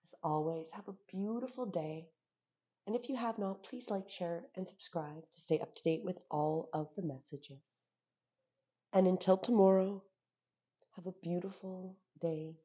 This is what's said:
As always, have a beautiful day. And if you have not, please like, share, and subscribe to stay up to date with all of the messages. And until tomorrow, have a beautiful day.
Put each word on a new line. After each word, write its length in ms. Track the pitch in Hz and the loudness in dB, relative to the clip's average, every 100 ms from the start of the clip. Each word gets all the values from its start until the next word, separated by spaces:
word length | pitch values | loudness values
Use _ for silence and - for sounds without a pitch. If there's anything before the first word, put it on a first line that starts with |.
As 100 | _ - | _ -6
always, 480 | 165 151 156 165 160 | 0 0 0 -2 -8
have 160 | 202 202 | -14 -14
a 220 | 190 - | -16 -10
beautiful 540 | 190 202 233 233 - | -4 -2 -2 -6 -6
day. 440 | 233 180 156 160 170 _ _ _ _ _ _ _ - | -4 -4 -4 -8 -12 _ _ _ _ _ _ _ -4
And 80 | |
if 140 | 240 240 | -4 -2
you 80 | 254 | -4
have 220 | 233 220 | -2 -2
not, 240 | 196 196 | -4 -4
please 260 | - 247 - | -10 -12 -4
like, 220 | 196 190 | -4 -4
share, 340 | - 170 170 262 - | -6 -4 -4 -8 -10
and 120 | 185 | -10
subscribe 540 | - - 170 151 156 - | -10 -8 -6 -6 -12 -16
to 80 | - | -18
stay 180 | - 156 | 2 2
up 140 | 156 | 2
to 80 | - | -2
date 200 | 165 160 | 0 0
with 180 | 185 185 - | -2 -8 -4
all 380 | 151 151 160 - | 0 2 2 -2
of 140 | 156 156 - | -4 -4 -4
the 60 | |
messages. 880 | 170 131 - 139 - 139 _ - - _ _ _ _ _ _ _ _ _ _ | -6 -6 -12 -14 -12 -20 _ -20 -20 _ _ _ _ _ _ _ _ _ _
And 140 | 190 185 | 6 6
until 320 | 185 - 190 | 4 6 4
tomorrow, 640 | 214 226 190 190 190 202 _ _ _ _ _ _ _ _ _ - | 6 8 10 8 4 -4 _ _ _ _ _ _ _ _ _ -12
have 100 | 175 | -10
a 80 | - | -8
beautiful 760 | 170 175 196 190 190 185 185 190 _ - | -2 -2 -2 -10 -10 -10 -12 -14 _ -4
day. 360 | 170 156 160 160 | -4 -2 -8 -12